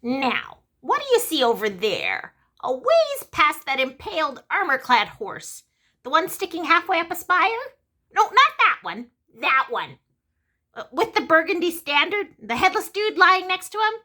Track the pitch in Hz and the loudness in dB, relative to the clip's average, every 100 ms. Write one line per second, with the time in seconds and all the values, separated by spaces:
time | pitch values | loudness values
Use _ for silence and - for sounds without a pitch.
0 | 240 262 254 185 - - _ _ 254 523 | -4 -2 0 -2 -6 -16 _ _ -2 -2
1 | 571 480 - 311 247 220 208 190 214 196 | 2 0 2 0 0 0 -2 -2 -4 -2
2 | - 95 - _ _ _ - 262 440 659 | -4 -6 -8 _ _ _ -6 -4 2 4
3 | 622 554 - - 302 311 - 269 262 262 | 4 -2 -10 0 0 0 -6 -2 -2 -4
4 | - 381 302 254 - 349 381 269 262 247 | -8 -4 -4 -4 -6 -2 0 -2 2 2
5 | 208 - 196 - - - _ _ _ _ | 2 -4 -10 -10 -14 -18 _ _ _ _
6 | - 302 330 - 381 330 320 339 339 359 | -2 0 0 -6 -8 -6 0 0 2 -2
7 | 339 339 - 359 349 453 539 _ _ _ | -2 -6 0 2 2 0 -8 _ _ _
8 | _ - 403 403 554 - 453 269 185 175 | _ 0 2 4 4 4 0 0 -6 -10
9 | 240 _ _ 226 247 269 262 233 165 139 | -12 _ _ -8 0 0 0 -4 -6 -12
10 | _ _ _ _ _ _ _ - - 262 | _ _ _ _ _ _ _ -16 -12 -2
11 | 440 - 262 320 320 381 349 330 - 285 | 0 0 4 4 4 0 0 -4 -2 0
12 | 311 415 403 _ 220 233 381 381 440 - | 2 0 -4 _ -6 2 2 2 -4 -2
13 | 427 285 349 370 370 370 - 415 427 453 | -2 4 6 6 2 -4 -4 -2 -2 -2